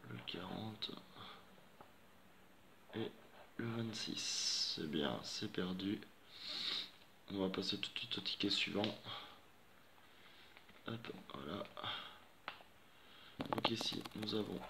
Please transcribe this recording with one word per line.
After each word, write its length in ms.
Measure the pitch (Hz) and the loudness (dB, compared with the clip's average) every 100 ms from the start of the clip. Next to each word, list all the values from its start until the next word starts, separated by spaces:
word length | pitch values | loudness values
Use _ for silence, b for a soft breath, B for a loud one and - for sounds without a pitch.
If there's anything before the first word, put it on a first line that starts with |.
| - | -6
Le 80 | 117 - | -6 -4
quarante. 640 | 85 92 92 110 107 - - - - B B B - - - - - - - - - - - - - - | -4 -2 -2 -2 -2 -4 -6 -10 -14 B B B -18 -20 -18 -18 -18 -20 -20 -20 -20 -20 -20 -20 -20 -8
Et 180 | 110 113 - - - - - | -2 -2 -4 -16 -18 -14 -2
le 80 | 117 | 0
vingt-six. 1080 | 113 113 - - - - - - - - - | 2 0 0 -2 0 2 4 4 6 4 4
C'est 140 | 82 | 4
bien, 300 | 76 71 55 | 4 4 4
c'est 300 | - - 107 | 0 -2 0
perdu. 480 | - 92 92 95 107 - - B B B B B B B B - - - | 2 2 2 2 2 -2 -16 B B B B B B B B -20 -20 -4
On 100 | 98 | 4
va 80 | 95 | 4
passer 260 | 95 95 101 | 4 2 2
tout 160 | - | 2
de 60 | - | 0
suite 180 | - - | 0 0
au 60 | |
ticket 260 | - - 101 | 0 4 4
suivant. 480 | - - 95 107 - B B B B B - - - - - B B B B B B - - - | 6 6 6 4 2 B B B B B -20 -20 -20 -20 -20 B B B B B B -18 -10 -4
Hop, 260 | 113 120 - - | -4 -4 -8 -8
voilà. 280 | 69 69 95 - - B B B B B - - - - - - B B B B B - | -6 -4 -2 -4 -4 B B B B B -10 -10 -10 -16 -20 -20 B B B B B 0
Donc 200 | - - | 4 4
ici, 320 | 113 - - - - | 4 4 2 -2 -2
nous 180 | 104 | 2
avons 240 | 107 101 95 - | 2 2 0 -4